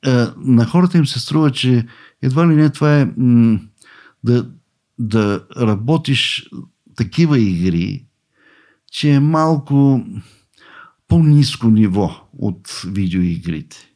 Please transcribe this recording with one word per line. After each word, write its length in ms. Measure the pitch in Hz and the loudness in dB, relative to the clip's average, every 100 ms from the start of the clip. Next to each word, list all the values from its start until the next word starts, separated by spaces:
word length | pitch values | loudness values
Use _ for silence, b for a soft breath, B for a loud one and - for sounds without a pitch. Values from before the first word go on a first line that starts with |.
| 139 | 0
а, 260 | 127 113 - | 0 0 -4
на 280 | - 123 117 | 0 2 2
хората 320 | 175 180 175 | 2 2 2
им 80 | 147 | 0
се 120 | - | -4
струва, 320 | - 151 151 | -4 0 0
че 340 | 123 131 123 120 B B B | 0 0 0 -2 B B B
едва 260 | 135 131 170 | -4 0 2
ли 60 | 156 | 4
не 140 | 156 | 2
това 300 | 143 151 147 | 0 0 2
е, 80 | 135 - | 0 0
м, 420 | 127 120 117 107 - _ b b b b | 2 4 4 0 -4 _ b b b b
да, 240 | 113 120 - - _ _ _ _ | -2 -2 -2 -14 _ _ _ _
да 440 | 113 110 104 101 - - | -4 0 0 -2 -8 -4
работиш 920 | 117 104 113 165 160 135 - - - - - _ _ - | -2 -2 -2 -4 -2 -2 -2 -8 -12 -18 -20 _ _ -8
такива 440 | 104 - 165 143 | -6 -2 0 2
игри, 680 | 107 87 90 85 92 101 - _ _ b b b b b b | 0 0 -2 -2 -4 -8 -14 _ _ b b b b b b
че 180 | - 147 | -6 0
е 80 | 143 | 2
малко 880 | 147 160 160 156 - 139 139 135 - 110 B B B B B B B B _ | 2 0 0 0 0 2 2 2 -4 -16 B B B B B B B B _
по-ниско 600 | 170 156 147 135 - 117 | 2 4 4 2 0 0
ниво 440 | 107 107 92 90 - _ - | 2 2 0 -4 -6 _ -10
от 420 | 107 90 - - 90 | -8 -8 -14 -14 -10
видеоигрите. 880 | 98 95 90 90 85 85 78 73 - _ | -6 -4 -2 -4 -4 -8 -10 -12 -20 _